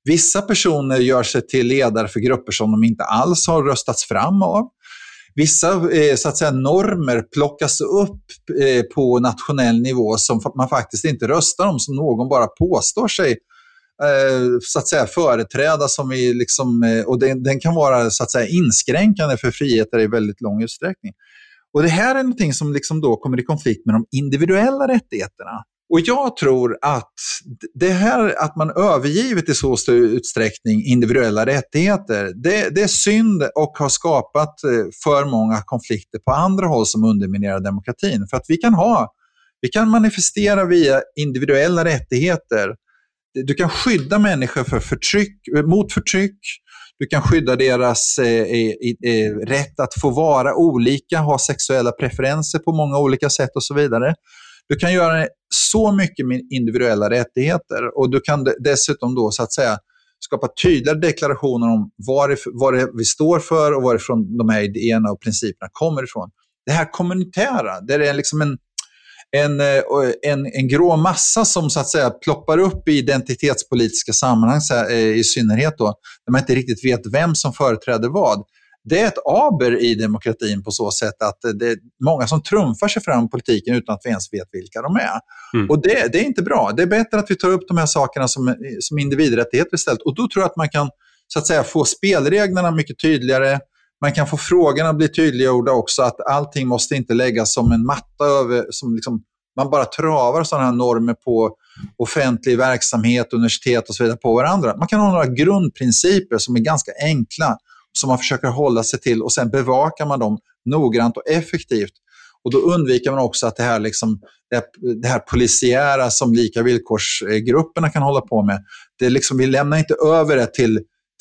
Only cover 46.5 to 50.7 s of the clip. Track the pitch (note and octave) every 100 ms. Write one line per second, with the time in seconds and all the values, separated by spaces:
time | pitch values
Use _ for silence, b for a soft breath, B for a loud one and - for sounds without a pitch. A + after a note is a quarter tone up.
46.5 | - B B B - C#3 D3+ - E3 B2+
47.5 | B2+ C3 B2 B2 A#2+ - - A#2+ A2+ G2
48.5 | A#2 A2+ G#2 B2 A#2 A#2+ A2+ G#2+ G#2 G#2+
49.5 | C#3 C#3+ - C3 - C#3+ B2+ D#3+ C#3 B2+
50.5 | C3 E3+